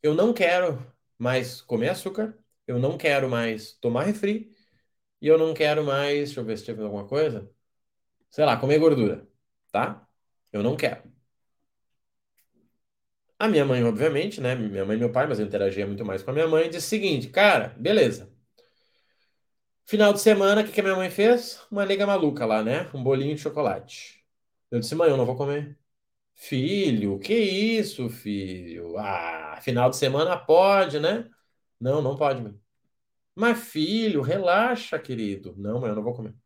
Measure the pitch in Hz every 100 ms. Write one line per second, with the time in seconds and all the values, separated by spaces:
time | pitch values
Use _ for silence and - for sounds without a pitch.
0 | 151 156 214 233 175 180 180 127 - _
1 | _ _ 120 127 123 - - 117 127 185
2 | 190 190 220 - _ _ - 123 135 170
3 | 160 143 131 117 117 110 - _ 120 117
4 | 170 214 202 220 - _ _ _ _ _
5 | _ _ 147 160 160 156 151 151 151 139
6 | 143 147 143 139 113 104 - 110 107 101
7 | 101 139 151 113 98 _ _ _ _ _
8 | _ _ _ - 151 113 131 151 160 139
9 | 107 85 - _ _ _ _ 101 139 214
10 | _ _ _ _ _ 104 110 151 127 -
11 | - _ _ _ _ _ _ _ _ _
12 | _ _ _ _ _ _ _ _ _ _
13 | _ _ _ _ 220 170 139 123 117 107
14 | 156 139 190 - 123 127 107 98 98 110
15 | 117 123 151 113 107 101 98 95 101 101
16 | 110 95 - 139 165 156 165 170 - 220
17 | 196 143 117 - 208 156 101 - 135 214
18 | 127 101 - _ _ _ _ _ _ _
19 | _ _ _ _ _ _ _ _ - 208
20 | 208 202 220 202 196 208 214 - 196 190
21 | 185 - 214 240 240 - - 202 196 196
22 | 202 196 151 123 113 107 110 139 180 139
23 | 127 131 139 151 151 151 131 92 - -
24 | - _ _ _ _ _ _ 120 110 156
25 | 165 135 123 127 143 143 147 - _ _
26 | _ _ _ _ - 131 143 202 180 113
27 | 101 98 - 226 208 190 220 226 214 -
28 | 120 - 104 101 95 92 87 85 85 90
29 | 104 90 85 82 78 78 - 120 123 -
30 | 135 139 165 175 - 165 190 196 180 147
31 | 160 220 233 _ _ _ _ _ 120 147
32 | 131 139 147 127 110 101 _ _ _ _
33 | _ _ _ - 233 233 - 156 156 220
34 | 220 160 127 185 180 185 240 233 - 160
35 | - 120 104 98 95 92 101 120 120 107
36 | 107 120 107 -